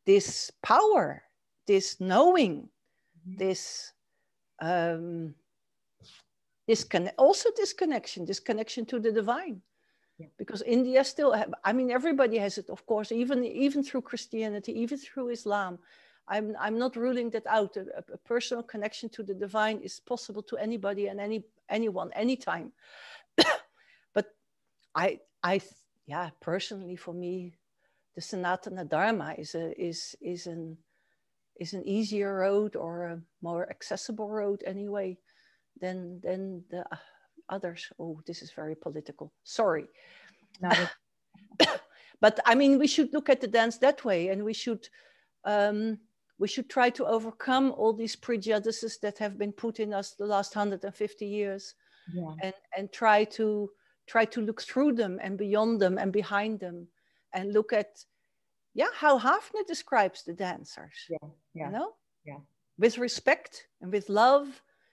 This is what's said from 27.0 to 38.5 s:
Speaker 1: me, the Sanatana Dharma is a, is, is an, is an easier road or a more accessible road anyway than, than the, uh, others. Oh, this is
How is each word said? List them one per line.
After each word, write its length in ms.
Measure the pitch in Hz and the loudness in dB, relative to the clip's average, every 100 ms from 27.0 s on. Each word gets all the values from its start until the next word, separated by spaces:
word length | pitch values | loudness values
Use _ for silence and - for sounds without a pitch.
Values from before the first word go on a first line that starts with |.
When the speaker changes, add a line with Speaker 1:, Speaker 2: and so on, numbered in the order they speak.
| - | -10
Speaker 1:
me, 400 | 175 175 185 175 - _ _ _ _ _ | -8 -6 -8 -10 -16 _ _ _ _ _
the 60 | - | -16
Sanatana 680 | - 196 175 180 - 185 160 | -10 -4 -2 -2 -4 -10 -4
Dharma 460 | 156 202 220 151 160 | 0 2 0 -4 -10
is 160 | 151 | -8
a, 120 | 165 165 - | -6 -6 -6
is, 360 | 175 165 - - | -6 -6 -12 -12
is 260 | - 175 175 | -10 -10 -8
an, 300 | 165 160 160 _ _ _ _ _ _ _ - | -10 -10 -14 _ _ _ _ _ _ _ -14
is 120 | 170 | -10
an 120 | 196 - | -8 -4
easier 480 | 202 214 208 196 196 | -2 -2 -2 -2 0
road 360 | 190 202 214 - | 2 2 0 -4
or 280 | 165 170 175 | -6 -6 -8
a 140 | 170 165 _ | -8 -14 _
more 260 | 170 170 180 | -6 -4 -6
accessible 580 | - - 185 - 214 208 | -8 -8 -8 -8 -8 -6
road 340 | 214 202 202 - | -4 -2 -2 -4
anyway 500 | 190 202 202 190 185 _ _ _ _ _ - | -8 -6 -4 -6 -8 _ _ _ _ _ -10
than, 400 | 180 185 175 180 | -8 -8 -10 -10
than 420 | 180 185 190 180 185 | -6 -6 -6 -10 -12
the, 100 | 175 - | -10 -10
uh, 40 | 160 - _ _ _ - | -12 -16 _ _ _ -10
others. 380 | 196 180 170 - - | -8 -8 -10 -14 -12
Oh, 200 | 165 156 156 | -12 -12 -12
this 160 | 170 | -14
is 80 | 151 | -14